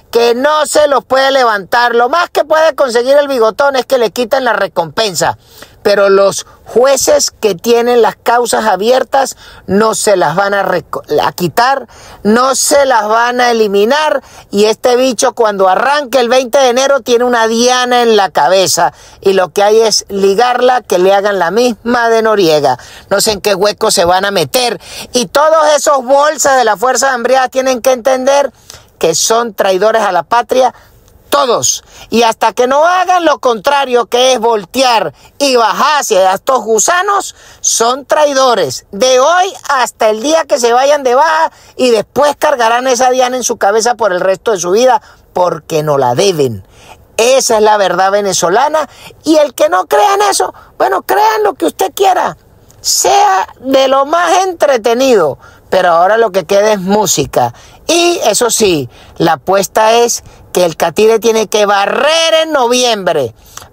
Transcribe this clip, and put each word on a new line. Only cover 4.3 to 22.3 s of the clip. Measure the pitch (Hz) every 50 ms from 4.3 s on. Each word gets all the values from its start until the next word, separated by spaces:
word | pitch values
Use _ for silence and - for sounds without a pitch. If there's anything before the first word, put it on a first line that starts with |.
| - 269 262
la | 240 214
recompensa. | 196 196 185 - - 170 160 147 - 226 214 180 - 170 143 110 - _ _ - - - - - - -
Pero | 214 202 202 202 196
los | 196 196 196 196 180 - - - - - _
jueces | - - 220 247 269 277 262 - - 294 285 277 -
que | - _ - 214 196
tienen | 175 - 233 233 233 233 240 247 240
las | 220 202 185
causas | - - - 233 247 247 220 - 240 220
abiertas | 220 196 185 202 226 254 262 262 - - 269 - 247 - - - - - - -
no | - 180 202 220 220 208
se | - - 214 202
las | 185 175 151 151
van | 175 202 202 202
a | 202 196
reco-, | 185 185 170 151 - - - - - 151 147 -
a | 160 165
quitar, | - 180 170 - - 233 254 277 269 240 - - - - - - - -
no | 202 214 240 254 269 262
se | - - - 302 285 277
las | 269 254 220 208
van | 214 220 226 233 240 247 247
a | 247 240
eliminar. | 240 226 220 208 196 202 202 226 269 302 311 302 294 269 - - - - - -
Y | - 202 208
este | 214 220 - - 254 247
bicho | 240 262 262 247 - - 247 226
cuando | - 233 214 208 190 190 185
arranque | 185 190 226 254 285 294 294 240 220 269
el | 240 233
veinte | 240 262 269 233 220
de | 285 269 254
enero | 233 254 269 277 277 269
tiene | 214 - 247 233 247
una | 247 247 233 226 220
diana | 226 226 240 247 247 247 247 247 247 247
en | 240 233 220
la | 208 196 185
cabeza. | - - 143 156 185 196 185 160 - - 175 156 - - - - - -
Y | - 196 190
lo | 190 180 175
que | - - 202
hay | 208 214 220 226
es | 220 196 - - -
ligarla, | 202 196 196 196 196 190 240 247 247 247 247 254 254 247
que | 233 - 202 180
le | 180 185 196
hagan | 202 196 208 202 190
la | 175 165
misma | 185 226 247 247 226 - - 226 247 247 233 233
de | 226 226 220
Noriega. | 220